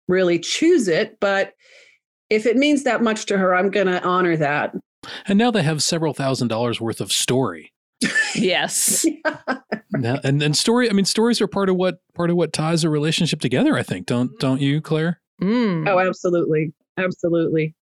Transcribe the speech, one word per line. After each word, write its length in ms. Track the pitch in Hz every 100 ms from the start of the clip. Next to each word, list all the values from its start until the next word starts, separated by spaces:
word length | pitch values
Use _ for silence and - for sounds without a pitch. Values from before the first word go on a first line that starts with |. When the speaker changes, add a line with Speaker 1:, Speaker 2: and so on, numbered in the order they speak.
| -
Speaker 1:
really 320 | 185 180 170
choose 480 | - - 320 359 196
it, 320 | 160 214 -
but 320 | 202 196 196 _ _ - - _ _ _ -
if 160 | 214 233
it 100 | 226
means 280 | 294 294
that 180 | 269 220
much 240 | 226 214 -
to 100 | 202
her, 180 | 185 180
I'm 140 | 196
gonna 300 | 202 185 180
honor 320 | 180 180 175 160
that." 360 | 143 147 - 185 - _ - - -
Speaker 2:
And 120 | 196
now 120 | 240
they 120 | 214
have 200 | 151 151
several 300 | - 170 156
thousand 340 | 139 135 127 120
dollars 320 | 110 120 110
worth 200 | 113 104
of 100 | 98
story. 640 | - - 127 120 82 - _ _ - - - 831
Speaker 3:
Yes. 680 | 784 208 160 156 - - - 330
Speaker 1:
<laughs> 60 | 302 311 302 - 269 - - -
Speaker 2:
Now, 280 | 170 117 135
and, 180 | 135 139
and 160 | 147 147
story, 320 | - 240 240
I 40 |
mean, 120 | 196
stories 360 | 190 - 233 226
are 80 | 196
part 200 | 196 190
of 60 |
what, 240 | 185 185 175 _
part 160 | - 170
of 60 | 175
what 160 | 160
ties 320 | - 160 170
a 40 | 160
relationship 520 | 151 151 156 165 156
together, 360 | 127 123 285 139
I 60 |
think. 240 | - 95 -
Don't, 320 | 123 127 -
don't 220 | 139 135
you, 200 | 139 147
Claire? 400 | - 156 165 170 _ -
Speaker 3:
Mm. 440 | 185 240 220 165 156
Speaker 1:
Oh, 100 | 180
absolutely. 760 | 185 175 185 175 - 156 156 - _ -
Absolutely. 800 | 185 - 175 170 165 160 156 -